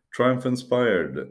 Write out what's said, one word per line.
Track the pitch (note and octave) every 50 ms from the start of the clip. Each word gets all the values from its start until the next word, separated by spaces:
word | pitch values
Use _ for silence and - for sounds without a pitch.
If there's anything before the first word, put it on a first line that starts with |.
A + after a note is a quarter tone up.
| _ _ -
Triumph | - B2 B2+ B2+ B2 B2+
Inspired, | C3 B2 B2 - - B2 B2 B2 A#2 G2 F2 D#2+ C#2 C2 C#2 C2+ -